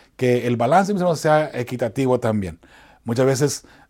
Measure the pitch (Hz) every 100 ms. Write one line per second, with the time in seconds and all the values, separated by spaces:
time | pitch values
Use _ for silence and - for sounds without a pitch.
0 | _ - 123 123 120 120 120 175 196 196
1 | 180 156 156 151 151 123 120 123 117 139
2 | 131 123 113 107 92 80 - - - _
3 | 113 117 131 123 143 - - -